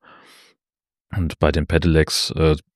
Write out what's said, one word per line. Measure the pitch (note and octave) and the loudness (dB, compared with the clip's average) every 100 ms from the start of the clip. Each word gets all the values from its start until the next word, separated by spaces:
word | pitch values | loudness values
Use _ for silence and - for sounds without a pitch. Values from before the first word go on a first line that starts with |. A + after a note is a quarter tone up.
| _ - _ - _ _ _ _ _ _ - - | _ -20 _ -20 _ _ _ _ _ _ -10 -6
Und | D#2+ - | -6 -2
bei | D2+ | 0
den | D2+ C#2+ | 0 0
Pedelecs, | E2 E2+ D#2 D2+ - - | 0 2 2 2 -2 -6
äh, | - D#2 D2+ _ | 0 0 0 _